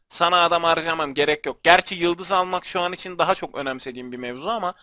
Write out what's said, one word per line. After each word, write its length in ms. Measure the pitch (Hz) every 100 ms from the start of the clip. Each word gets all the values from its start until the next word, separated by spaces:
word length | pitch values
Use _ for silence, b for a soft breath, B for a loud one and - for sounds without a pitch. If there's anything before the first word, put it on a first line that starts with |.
| _
Sana 340 | - 170 180
adam 200 | 170 170
harcamam, 500 | 170 165 160 160 147
gerek 320 | 135 143 151 139
yok. 180 | 123
Gerçi 320 | 165 180 - 185
yıldız 360 | 170 175 180
almak 340 | 190 185 180 -
şu 160 | 185
an 120 | 175
için 240 | 180 185 175
daha 180 | 170 190
çok 220 | 165 131
önemsediğim 540 | 139 131 135 123 123
bir 60 | 123
mevzu 320 | 123 127 170
ama 240 | 233 180 -